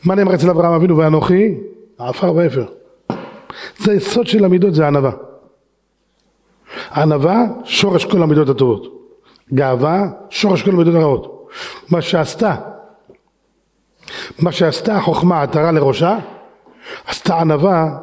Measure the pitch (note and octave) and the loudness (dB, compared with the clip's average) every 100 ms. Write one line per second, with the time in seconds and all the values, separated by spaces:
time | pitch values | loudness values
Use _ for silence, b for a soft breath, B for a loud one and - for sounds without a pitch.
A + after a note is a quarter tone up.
0 | E3+ G3 G3 F#3 E3 E3+ E3+ E3 F3+ D#3+ | 0 2 2 2 2 2 2 4 4 4
1 | D#3 D#3 D#3+ F#3 G#3+ D3+ - - - _ | 4 2 2 2 2 -2 -10 -18 -20 _
2 | A#2+ - F3+ E3 F3 C3 A2+ - _ _ | -8 -2 0 2 0 0 -6 -12 _ _
3 | _ - - - B B B - G3+ G3+ | _ -12 -12 -20 B B B -4 0 0
4 | - A#3+ A#3 G#3+ F#3+ F3+ G3 D#3 D3+ C#3+ | 0 -2 0 2 4 4 2 2 2 2
5 | C3+ - - - _ _ _ _ _ _ | 0 -4 -14 -20 _ _ _ _ _ _
6 | _ _ _ _ _ _ B B B C#3+ | _ _ _ _ _ _ B B B -2
7 | D#3 D3 D3 G#3 A#3+ - - - G3+ F3+ | 0 2 2 2 0 -4 -8 -2 0 0
8 | - G3 E3 D3+ C#3+ B2+ C3 G#2+ - - | 0 0 2 2 2 2 2 0 -6 -20
9 | - _ b b _ C3 C#3 B2+ C#3+ F3+ | -20 _ b b _ -2 0 0 0 0
10 | G3 - - - G#3 F3+ G3+ F#3 E3+ E3+ | -2 -8 -14 -4 0 0 0 2 2 4
11 | D#3 B2+ - - - B B B B F3 | 2 0 -4 -18 -20 B B B B -2
12 | D#3+ F3 D3+ - A3 C3+ - - - _ | 0 -2 -2 -2 -2 -2 -8 -18 -20 _
13 | _ - _ _ _ _ _ _ _ _ | _ -20 _ _ _ _ _ _ _ _
14 | B B B - E3+ - E3 - - G#2+ | B B B -4 -2 2 0 0 -2 -2
15 | - D#3 F3 E3+ C#3+ D#3 D#3+ D#3+ C#3 C3+ | 0 0 2 0 0 0 0 2 2 0
16 | E3+ A3 - - - _ _ B B B | 0 -2 -6 -18 -20 _ _ B B B
17 | - - - E3 E3 D3+ F3+ F3 D#3+ C3 | -12 -8 -2 0 0 0 2 0 -2 -6